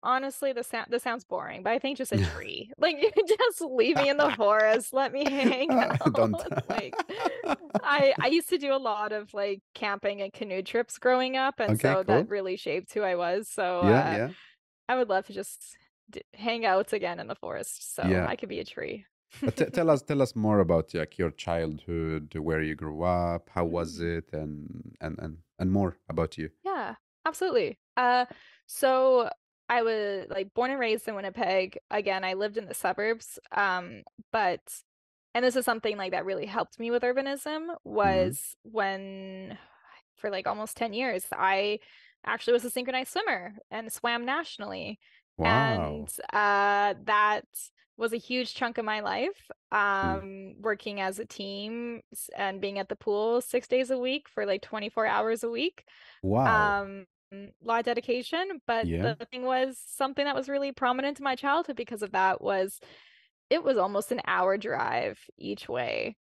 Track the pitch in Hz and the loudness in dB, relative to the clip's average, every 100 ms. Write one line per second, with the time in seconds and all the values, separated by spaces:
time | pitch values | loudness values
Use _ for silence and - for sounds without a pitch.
0 | 220 262 269 - 277 240 240 233 - 240 | 2 0 0 -2 -2 -2 -4 -6 -2 -2
1 | 247 233 - 180 147 - 190 226 269 277 | -2 -6 -4 -6 -6 -4 0 0 0 -4
2 | 262 - 90 76 - - 214 - 320 302 | 0 2 2 -2 -10 -12 -12 0 0 4
3 | 392 - 370 427 480 - 320 254 233 311 | 4 4 4 6 4 2 -4 2 4 6
4 | 277 285 294 226 208 214 214 220 226 262 | 4 4 4 4 4 6 6 4 2 0
5 | 269 269 294 277 247 262 262 262 214 - | 0 0 0 2 2 2 2 2 4 4
6 | - 117 110 110 - - - - - 440 | 2 4 2 2 -2 -6 -2 -4 -4 -6
7 | - 403 466 494 - 285 311 - - 285 | -6 -2 -2 -2 -4 -4 -2 -2 2 4
8 | 277 - - 320 - 359 277 269 254 208 | 4 4 4 2 2 0 2 0 0 -2
9 | 208 214 208 208 202 202 _ - 214 202 | -2 -4 -6 -4 -2 -4 _ -6 -4 0
10 | 202 202 196 - 214 190 190 226 233 - | -2 -2 -6 -6 -6 -4 -2 -2 -2 0
11 | 254 254 254 262 269 - - 110 131 190 | 2 4 2 0 0 0 0 4 4 2
12 | 185 - 226 208 190 185 - 160 180 - | 4 4 4 -2 -2 -4 -2 -4 -4 -2
13 | 202 180 175 185 220 - 185 180 185 214 | 0 0 0 -2 -4 -4 -2 2 6 6
14 | 156 104 127 180 - _ _ _ - 254 | 4 0 -4 -8 -20 _ _ _ -4 -2
15 | 240 190 190 196 196 - - - _ _ | 2 0 -2 -10 -10 -12 -18 -20 _ _
16 | _ - - - 220 233 226 190 196 214 | _ -18 -16 -6 -4 0 4 4 2 -2
17 | 180 175 113 - 92 - - - - - | -2 -6 -8 -8 -6 -8 -8 -10 -10 -4
18 | 92 92 87 - - 85 - - 76 - | 2 2 2 -4 -6 -8 -8 -8 -8 -10
19 | - _ _ - 269 - 156 - 165 147 | -14 _ _ -4 -4 0 0 2 4 4
20 | - 147 131 - 107 104 87 85 80 80 | 2 0 2 2 4 6 6 4 2 -4
21 | 78 - 87 - - 85 80 76 - 85 | -4 -2 -2 -2 -2 0 -2 -4 -6 -4
22 | 80 80 76 82 78 78 78 73 78 76 | -2 -4 -6 -6 0 0 0 -4 -6 -2
23 | 87 87 87 85 - - 85 85 82 85 | 2 2 2 -2 -4 -2 0 0 -4 -4
24 | 85 82 82 78 78 76 76 - - - | -4 -4 -4 -8 -6 -8 -12 -12 -14 -10
25 | 80 78 82 82 _ _ 92 98 95 - | -10 -8 -10 -12 _ _ 2 4 2 -2
26 | - 80 82 - 78 _ 370 359 214 220 | -6 -2 -2 -2 -10 _ -6 -4 -6 -10
27 | _ _ 320 320 370 247 165 - _ - | _ _ -6 -2 2 2 0 -4 _ 0
28 | 247 247 247 - - _ _ - 269 262 | 4 4 2 -6 -20 _ _ 2 4 6
29 | 262 254 226 - _ _ _ 240 226 220 | 6 6 4 -4 _ _ _ 2 2 0
30 | 208 196 - 196 196 - 247 269 233 220 | -2 -4 -6 -6 -4 0 0 0 0 0
31 | - 208 196 202 190 190 185 - _ 214 | -2 -6 -8 -2 2 2 0 -6 _ -2
32 | 208 190 190 190 208 208 202 - 190 190 | 0 0 -2 -2 -2 -4 -8 -4 -2 0
33 | 214 226 - - _ - 202 180 175 107 | -2 -2 -6 -20 _ 0 0 0 -6 -16
34 | - - - 220 196 175 - - _ _ | -20 -20 -4 0 0 -2 -8 -18 _ _
35 | _ _ _ 240 254 254 247 226 214 208 | _ _ _ 2 2 2 0 0 0 -2
36 | 190 180 180 190 202 202 - - 233 240 | -2 -2 -2 -4 -4 -4 -4 -4 -2 0
37 | 247 247 277 277 302 311 330 339 - 214 | 2 0 -2 -4 -6 -6 -6 -10 -4 2
38 | 202 190 185 - - - 220 220 196 196 | 4 4 2 0 -10 -14 -8 -2 -2 -2
39 | 196 190 190 190 190 208 - _ - - | -8 -12 -12 -12 -12 -16 -18 _ -20 -20
40 | _ _ 214 190 - 208 220 - 233 208 | _ _ -6 -4 -4 -4 -6 -6 -4 -2
41 | 262 185 - - 190 190 208 214 - - | -2 -4 -6 0 2 2 0 -2 -8 -20
42 | _ _ - 226 - 240 240 247 247 254 | _ _ -4 -2 2 2 2 -6 -4 -4
43 | 262 359 427 226 180 208 _ 214 226 - | -2 -2 -2 -2 -4 -16 _ -12 -10 -4
44 | 233 233 240 285 320 - 208 190 165 214 | -2 -2 0 -2 -4 -10 -8 -8 -8 -12
45 | _ _ _ - 80 220 220 220 80 73 | _ _ _ 0 4 4 4 0 -2 -4
46 | 71 - - 214 208 202 202 202 202 190 | -8 -10 -4 0 4 4 4 4 2 0
47 | 202 208 208 214 - - - _ _ - | 2 4 4 2 -4 -16 -16 _ _ -6
48 | 226 226 - 254 247 - 240 240 220 214 | -4 -4 -4 -4 -4 -4 -4 -2 -4 -4
49 | 202 196 302 403 _ - _ 208 202 196 | -2 -2 -2 -6 _ -20 _ 2 2 2
50 | 190 196 196 196 190 - 220 202 - 202 | 0 -2 -6 -12 -14 -6 -4 -2 -4 -4
51 | 190 190 - - 196 196 208 233 240 233 | -4 -4 -10 -10 -10 -8 -8 -8 -8 -10
52 | - - - - 196 190 196 196 196 - | -14 -16 -12 -4 -4 -4 -6 -6 -6 -6
53 | - 202 220 240 - 247 - 254 254 262 | -2 0 2 0 0 -4 0 0 2 0
54 | 254 277 - - 202 196 - 214 208 - | 0 -4 -6 -6 -2 -2 -4 -8 -6 -2
55 | 220 202 220 226 233 233 320 - _ - | 0 2 0 -2 -2 -2 -4 -4 _ -20
56 | - - 95 110 139 220 208 202 196 196 | -20 -8 0 4 6 6 4 2 -4 -12
57 | 185 _ _ 196 202 _ 226 226 233 240 | -18 _ _ -18 -18 _ -2 0 0 -2
58 | 240 247 240 330 381 330 - 175 170 165 | 0 -4 -2 -4 -4 -6 -2 0 0 0
59 | - - 233 254 254 254 269 254 - - | 0 -2 -8 -6 -2 0 0 -4 -16 -4
60 | 269 277 285 269 269 277 277 262 254 254 | -2 0 -2 -2 -2 -2 -2 0 0 0
61 | 277 285 277 254 285 302 339 254 233 220 | -2 -2 -4 -2 2 2 0 -6 -8 -6
62 | 202 196 190 - - 196 190 - - - | -4 2 4 2 0 0 0 -4 -18 -20
63 | - _ _ _ _ 320 330 - 185 202 | -20 _ _ _ _ 2 4 2 2 0
64 | 220 247 - 180 185 202 202 - 113 120 | -2 -4 0 2 2 2 -2 -2 0 0
65 | - 107 - - - 202 - 120 120 113 | -2 -6 -16 -14 -8 -8 -6 -4 -2 -2
66 | 113 220 | -4 -8